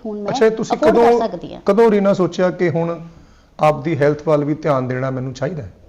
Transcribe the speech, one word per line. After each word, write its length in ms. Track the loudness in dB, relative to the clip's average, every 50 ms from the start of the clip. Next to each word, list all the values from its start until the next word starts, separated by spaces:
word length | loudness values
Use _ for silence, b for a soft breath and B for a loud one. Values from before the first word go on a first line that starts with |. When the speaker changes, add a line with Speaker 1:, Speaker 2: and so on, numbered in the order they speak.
| -10
Speaker 1:
ਹੁਣ 140 | -10 -10 -8
ਮੈਂ 120 | -6 -4 0
Speaker 2:
ਅੱਛਾ, 180 | 2 2 2
ਤੁਸੀਂ 260 | 2 0 -4 -4 -2
Speaker 1:
ਅਫੋਰਡ 200 | 0 2 2 4
ਕਰ 100 | 4 4
Speaker 2:
ਕਦੋਂ, 120 | 4 4 2
Speaker 1:
ਸਕਦੀ 360 | 0 -2 -6 -8 -12 -14 -14
ਹਾਂ। 60 | -6 -2
Speaker 2:
ਕਦੋਂ 240 | 0 4 4 4 4
ਰੀਨਾ 220 | 4 4 4 2 2
ਸੋਚਿਆ 380 | 2 0 -2 0 0 0 0
ਕਿ 200 | 0 0 -2 0
ਹੁਣ 300 | 0 -2 -2 -2 -4 -8 -10 -18 b b b b b b b b b 2
ਆਪਦੀ 360 | 2 2 2 2 -2 -4 0
ਹੈਲਥ 320 | 2 2 2 2 0 0 0
ਵੱਲ 160 | 0 0 2
ਵੀ 100 | -2 -4
ਧਿਆਨ 340 | -2 0 0 0 0 0 -2
ਦੇਣਾ 220 | -4 -4 -4 -4
ਮੈਨੂੰ 220 | -4 -6 -6 -8 -8
ਚਾਹੀਦਾ 300 | -6 -6 -6 -6 -8 -12
ਹੈ? 100 | -14 -16 -20 -20